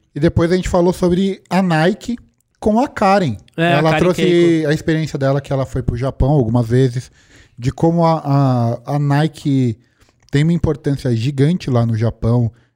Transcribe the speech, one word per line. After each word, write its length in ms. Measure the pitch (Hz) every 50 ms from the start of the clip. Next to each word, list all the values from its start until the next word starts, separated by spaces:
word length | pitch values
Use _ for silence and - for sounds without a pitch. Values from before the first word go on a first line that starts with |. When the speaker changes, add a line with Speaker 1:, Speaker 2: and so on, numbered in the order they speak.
| _ _ -
Speaker 1:
E 60 | 151
depois 320 | 147 170 - - 165 165
a 40 | 185 185
gente 100 | 170 -
falou 240 | - 180 175 180
sobre 500 | 175 - 185 175 180 180 196 196 185 - _ -
a 120 | 175 185
Nike, 560 | 190 180 165 156 160 185 214 - - - 240 - - _ _ _ _ _ _ _ -
com 140 | 220 214 233
a 80 | 285 294
Karen. 500 | - - 214 190 196 202 185 131 104 - - _ _
Speaker 2:
É, 120 | 165 165 170
a 100 | 170 147
Speaker 1:
Ela 140 | 160 160
Speaker 2:
Karen 80 | 156 156
Speaker 1:
trouxe 220 | 170 180 175 170 165
Speaker 2:
Keiko. 460 | 180 175 170 170 170 165 160 156 143
Speaker 1:
a 40 | 156
experiência 460 | 151 - 170 156 160 156 - - 143
dela, 200 | 135 135 139 139
que 140 | 139 - 143
ela 140 | 135 127 -
foi 160 | - 135 123
pro 120 | - 127
Japão 360 | 117 131 131 - - 127 131
algumas 360 | 156 143 120 110 117 123 120 110
vezes, 440 | 120 127 135 127 120 131 - - _ _ _ _ - - - _ _
de 160 | - 117 135
como 320 | - - 170 165 170 170 165
a, 200 | 165 160 151 -
a, 720 | 143 139 139 139 131 127 120 117 117 120 - - 135 139
a 40 | 147
Nike 800 | 147 143 139 147 156 151 151 - - 151 135 131 127 120 110 - _ _ _ _ _ _ _ _ _ _
tem 100 | - 143
uma 100 | 151 165
importância 640 | 175 160 - 165 147 - - 143 139 - - 127 120
gigante 540 | 113 113 143 143 131 139 151 180 180 - 143
lá 160 | 123 117 117
no 100 | 117 113
Japão, 560 | 107 117 110 - - - 113 120 123 117 110 - _ _ _ _